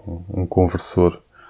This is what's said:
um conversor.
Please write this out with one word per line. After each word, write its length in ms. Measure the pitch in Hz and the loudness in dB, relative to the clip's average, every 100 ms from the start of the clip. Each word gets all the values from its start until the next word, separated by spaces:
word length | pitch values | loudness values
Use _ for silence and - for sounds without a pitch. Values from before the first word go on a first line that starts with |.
| - 85 90 | -10 -12 -8
um 160 | 92 90 | -6 0
conversor. 760 | - 90 90 - - 87 - _ _ | 2 2 0 -2 2 2 2 _ _